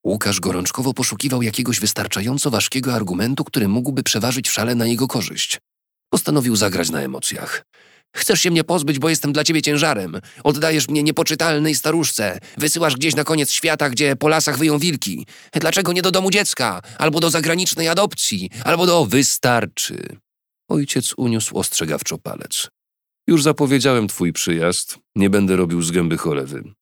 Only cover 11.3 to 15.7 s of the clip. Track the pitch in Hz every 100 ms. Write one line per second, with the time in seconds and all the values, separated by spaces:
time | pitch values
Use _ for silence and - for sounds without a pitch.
11.3 | 160 165 151 156 139 151 165 151 - 104
12.3 | 95 - - 151 165 160 127 156 139 147
13.3 | 160 139 - 160 156 147 123 143 120 151
14.3 | 160 156 135 156 147 170 143 98 73 -
15.3 | - - - 156